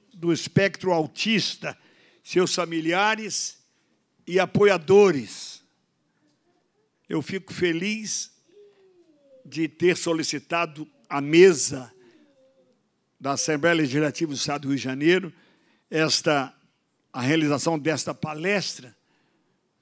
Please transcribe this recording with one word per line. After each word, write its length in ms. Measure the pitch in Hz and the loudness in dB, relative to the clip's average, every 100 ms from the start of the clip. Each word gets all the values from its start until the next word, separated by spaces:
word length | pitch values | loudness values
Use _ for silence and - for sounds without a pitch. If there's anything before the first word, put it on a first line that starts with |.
| _ | _
do 180 | 180 170 | -8 -2
espectro 600 | 156 - - 196 - 185 | -2 0 0 0 -2 0
autista, 840 | 170 151 - 214 214 - - 156 - _ _ _ _ | 0 0 -4 -2 0 -2 -6 -12 -14 _ _ _ _
seus 300 | - 180 175 | -4 0 0
familiares 1040 | - 170 165 160 180 208 220 208 - - - _ _ _ _ _ _ - | 0 -4 -4 -2 0 2 0 -4 -8 -8 -12 _ _ _ _ _ _ -4
e 120 | 180 | 0
apoiadores. 1200 | 175 - 202 185 151 196 202 147 107 - - - _ _ _ _ _ _ _ _ _ _ _ _ _ _ - | 0 4 4 4 6 6 8 4 -4 -12 -16 -18 _ _ _ _ _ _ _ _ _ _ _ _ _ _ -8
Eu 120 | 156 | -6
fico 320 | - 190 - | -6 -8 -10
feliz 800 | - 175 165 196 214 208 - - _ _ 392 - _ _ _ _ _ _ - - | -4 -2 -2 -4 -6 -6 -10 -10 _ _ -20 -20 _ _ _ _ _ _ -20 -12
de 220 | 135 156 | -6 -6
ter 300 | - 180 170 | 0 0 0
solicitado 880 | 175 160 147 143 - 170 170 147 151 _ - | -2 -4 -4 -8 -6 -4 -4 -8 -18 _ -8
à 100 | 143 | -6
mesa 720 | 143 160 190 147 - 135 127 - - _ _ _ _ _ _ _ _ _ _ _ | 2 8 8 8 0 -6 -14 -20 -20 _ _ _ _ _ _ _ _ _ _ _
da 140 | 135 | -6
Assembleia 420 | 135 - 151 170 165 | -4 -2 0 2 2
Legislativa 560 | 143 139 151 - 165 | 2 0 -2 -2 -6
do 60 | 131 | -4
Estado 240 | - 147 | -6 -6
do 60 | 139 | -4
Rio 80 | 139 | -4
de 60 | |
Janeiro 500 | 127 131 156 180 180 - _ _ _ _ - | -4 -2 2 2 0 -14 _ _ _ _ -8
esta, 680 | 160 156 - - 147 131 - _ _ _ _ _ | -2 0 0 0 0 -2 -10 _ _ _ _ _
a 80 | 127 | -6
realização 580 | 123 160 151 143 170 160 | 0 0 2 0 -2 -2
desta 360 | 143 143 - | -2 -4 -6
palestra, 840 | 147 156 151 175 202 - - 127 - _ _ _ _ _ _ _ _ | -10 -10 -8 -2 -2 -4 -10 -16 -20 _ _ _ _ _ _ _ _